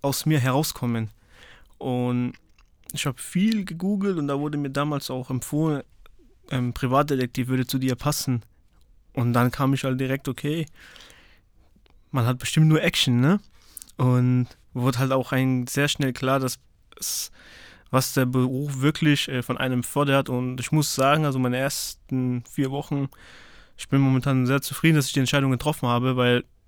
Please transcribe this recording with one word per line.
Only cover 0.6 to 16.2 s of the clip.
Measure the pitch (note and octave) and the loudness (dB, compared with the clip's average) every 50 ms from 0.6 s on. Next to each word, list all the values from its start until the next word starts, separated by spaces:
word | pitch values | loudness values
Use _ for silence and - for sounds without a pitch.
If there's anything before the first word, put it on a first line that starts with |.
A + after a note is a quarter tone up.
| D#3 - - - - A#2+ A#2 A#2 A2+ G#2 - _ _ _ - - - - - - - - - | 0 -2 -4 -4 -4 -4 -2 -2 -4 -6 -10 _ _ _ -20 -20 -20 -20 -20 -20 -20 -20 -16
Und | - - B2+ B2 B2 B2 B2 B2 B2 B2 B2 - - _ _ _ _ _ _ _ _ _ - | -10 -6 -4 -2 -2 -2 0 0 -2 -2 -4 -6 -10 _ _ _ _ _ _ _ _ _ -8
ich | - D3 - | -6 -4 -4
hab | D3 B2+ - | -4 -6 -6
viel | - - - F3 G3 A3 A3+ G#3+ F#3+ | -8 -4 0 2 2 2 2 0 -2
gegoogelt | - D#3+ E3 F3+ G3 G#3 G3 G3 G3+ F#3 | -6 -8 -4 -2 -2 -2 0 0 0 0
und | E3 C#3+ | 0 0
da | C#3+ C#3+ C#3 | -2 -2 -2
wurde | D3 D3+ D3 D3 | -2 -2 -4 -4
mir | C#3+ C#3 | -4 -2
damals | C3+ C#3+ C#3+ D3+ D3 C#3 - - | -2 -2 -2 0 -2 -4 -4 -6
auch | C3 B2+ A#2+ - | -6 -6 -6 -4
empfohlen, | C3 B2 - - - D3 D#3+ D#3+ D3+ C#3 - _ _ - - - - - - - _ _ _ - | -6 -6 -4 -2 -2 0 0 0 0 -2 -4 _ _ -20 -20 -20 -20 -20 -20 -20 _ _ _ -6
ähm, | C#3 B2+ B2 B2 | -4 -2 -2 -2
Privatdetektiv | A#2 - - B2 B2+ C#3 D3 D3 C#3+ C3 B2+ B2 - - B2 | -4 -2 -2 2 2 2 2 2 0 -2 -2 -2 -2 -4 -2
würde | B2 C3 B2+ B2 | -2 0 -2 -2
zu | - - C3 | -2 -2 -2
dir | C3 C3 B2 | -2 -2 -4
passen. | - - D3 D3 - - - B2+ A#2 - - _ _ _ _ _ _ _ _ - _ _ _ | -2 -2 -2 -2 -2 -2 -2 -2 -4 -4 -8 _ _ _ _ _ _ _ _ -20 _ _ _
Und | - C#3 A#2+ A#2+ | -4 -2 -2 0
dann | A#2+ A#2+ A#2+ B2 | 2 2 2 0
kam | - - C#3 C3+ C#3 | 0 0 0 0 0
ich | C3 - | 0 -2
halt | C3+ C3 B2+ | -4 -4 -2
direkt, | C3+ B2+ C3+ C3+ - | -2 -4 -4 -4 -4
okay, | C#3 B2 - - C#3+ D3+ E3 D#3 - - - - - - - - - - - - - - _ _ _ _ _ _ _ _ _ _ _ _ - _ - | -6 -8 -6 -4 -4 -4 -4 -6 -8 -10 -20 -20 -20 -20 -20 -20 -20 -20 -20 -20 -20 -20 _ _ _ _ _ _ _ _ _ _ _ _ -20 _ -6
man | - C3+ A2+ | -2 0 0
hat | A#2+ B2+ B2 | 0 0 -2
bestimmt | - - - D#3+ D#3 | -4 -2 4 4 6
nur | D#3 D#3 D#3 | 6 6 4
Action, | D#3 E3+ - - - C3+ A#2+ A#2+ | 2 2 0 0 2 2 4 4
ne? | B2+ D3 F#3+ G3+ - - - - _ - - - - - - | 4 4 4 2 0 -6 -20 -20 _ -20 -20 -20 -20 -12 -4
Und | - B2+ B2+ B2+ B2 B2 B2+ B2+ B2 B2 - - _ _ _ - | 0 2 4 4 4 4 4 4 2 2 0 -6 _ _ _ -6
wurde | B2+ B2 C3+ B2+ A#2+ | -2 -2 0 0 0
halt | C3+ C3 | 0 0
auch | C3 C3+ B2 - | 0 0 0 0
ein, | C#3 C3 C3 C3 C3 B2+ B2 | 0 0 2 2 0 -2 -2
sehr | A#2+ - C#3 C#3+ C#3+ | -4 -2 -2 0 0
schnell | - - D3 C3 | 0 -2 -2 -4
klar, | B2 - | -4 -2